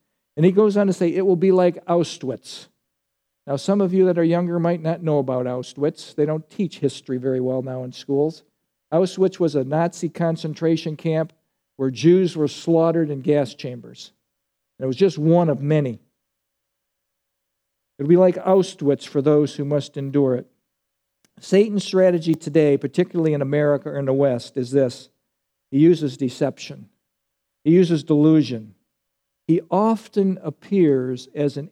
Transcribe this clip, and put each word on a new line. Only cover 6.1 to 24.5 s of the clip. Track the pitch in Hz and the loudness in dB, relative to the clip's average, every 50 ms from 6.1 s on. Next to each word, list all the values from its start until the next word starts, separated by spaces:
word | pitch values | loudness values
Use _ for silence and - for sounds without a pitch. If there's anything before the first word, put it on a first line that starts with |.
| - | -4
They | - 147 | -2 -2
don't | 151 156 160 156 _ | -2 -2 -6 -8 _
teach | - - 196 156 - - | -6 -6 -6 -6 -4 -4
history | 143 131 - - - - 131 | -4 -4 -4 -6 -8 -8 -8
very | 127 127 135 131 127 | -6 -4 -4 -2 -2
well | 127 127 131 131 | -2 -2 -4 -4
now | 131 131 127 127 127 | -6 -8 -10 -10 -12
in | 127 | -12
schools. | 127 - - - 139 139 147 160 160 - _ _ _ _ _ _ _ _ _ _ | -14 -14 -8 -4 -2 0 0 -2 -4 -8 _ _ _ _ _ _ _ _ _ _
Auschwitz | 151 165 190 185 - 190 190 185 185 - | -2 0 0 0 0 0 -2 -2 0 0
was | 175 156 139 | -2 0 0
a | 143 127 | -2 -4
Nazi | 131 151 160 170 180 - - 180 156 | -2 -2 -2 -2 -2 -4 -6 -8 -8
concentration | - - 170 165 165 160 - 156 147 - 165 165 165 160 - 170 151 | -6 -4 -4 -4 -4 -4 -6 -10 -8 -4 -2 -2 0 -2 -4 -8 -10
camp | - - 165 160 160 160 - _ _ _ _ _ _ _ _ _ | -8 -6 -4 -2 -2 -4 -4 _ _ _ _ _ _ _ _ _
where | - 135 135 | -6 -4 -4
Jews | 127 104 131 165 180 190 190 165 170 | -2 2 4 6 6 6 4 0 -2
were | 160 151 | -2 -4
slaughtered | 139 - - - 165 165 160 165 165 165 170 160 147 | -4 -4 -6 -4 0 0 2 2 2 0 0 -2 -4
in | 147 135 | -4 -4
gas | 127 143 147 147 135 - - | -2 0 0 0 -2 -4 -8
chambers. | - - 131 123 120 113 117 - - - - _ _ _ _ _ _ _ _ _ _ _ _ _ | -12 -14 -14 -14 -14 -16 -20 -20 -20 -20 -20 _ _ _ _ _ _ _ _ _ _ _ _ _
And | - 131 | -8 -6
it | |
was | 131 131 | -6 0
just | - 196 185 - | 2 2 2 2
one | 156 151 160 165 175 175 160 | 2 2 4 4 4 4 2
of | 139 117 | 0 -2
many. | 139 143 156 151 143 127 113 - _ _ _ _ _ _ _ _ _ _ _ _ _ _ _ _ _ _ _ _ _ _ _ _ _ _ _ _ _ _ _ _ _ _ _ _ _ _ _ | -2 0 0 0 0 -2 -6 -12 _ _ _ _ _ _ _ _ _ _ _ _ _ _ _ _ _ _ _ _ _ _ _ _ _ _ _ _ _ _ _ _ _ _ _ _ _ _ _
It'll | - 139 147 | -6 0 2
be | 175 | 4
like | 180 185 180 170 | 6 6 4 2
Auschwitz | - - 180 190 196 185 190 - - 147 139 139 - - | 0 0 2 2 2 2 0 -4 -4 -2 0 0 -2 -4
for | - - 143 131 | -4 -4 -2 2
those | 151 147 151 151 131 - | 2 2 2 2 0 -4
who | - 143 | -6 -6
must | 139 147 143 139 - - | -4 -4 -4 -4 -6 -10
endure | 143 139 139 135 143 139 131 123 | -10 -8 -4 0 0 2 2 0
it. | - - - _ _ _ _ _ _ _ _ _ _ _ _ _ _ _ _ _ _ | -2 -4 -10 _ _ _ _ _ _ _ _ _ _ _ _ _ _ _ _ _ _
Satan's | - - 185 196 214 220 208 196 - | -4 2 2 2 2 2 0 -4 -4
strategy | - 190 185 185 185 175 170 156 165 156 | -2 2 2 4 4 2 2 0 -2 -2
today, | 156 - 151 143 165 151 147 139 | -2 -4 -2 2 2 4 4 2
particularly | 135 - 131 - 175 180 180 - 175 160 160 151 | 0 -2 -2 -2 -2 -2 -2 -2 -2 -2 0 -2
in | 143 | -2
America | 139 135 147 151 147 147 147 135 - 151 | -2 -2 0 0 2 2 0 0 -4 -6
or | 143 | -8
in | 143 139 | -4 -2
the | 135 131 | -2 0
West, | 139 143 135 123 120 - - | 2 2 0 0 -2 -6 -8